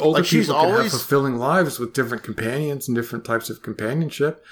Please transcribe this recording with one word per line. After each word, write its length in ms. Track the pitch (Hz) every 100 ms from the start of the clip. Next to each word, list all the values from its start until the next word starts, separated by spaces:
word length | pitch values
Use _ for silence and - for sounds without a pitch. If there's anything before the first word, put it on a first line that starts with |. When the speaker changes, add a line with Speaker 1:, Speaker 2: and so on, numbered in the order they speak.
Speaker 1:
older 180 | 156 165
Speaker 2:
Like, 40 | 175
she's 200 | 165 165
Speaker 1:
people 140 | 147
can 80 | 170
Speaker 2:
always 200 | 226 220
Speaker 1:
have 80 | 131
fulfilling 360 | - 139 139 120
lives 420 | 131 185 156 -
with 140 | 117
different 300 | - 117 117
companions 640 | - 107 113 139 151 139 127
and 60 | 120
different 280 | 117 117
types 240 | - 113 -
of 120 | 107
companionship. 840 | 110 107 107 151 156 - 147 - -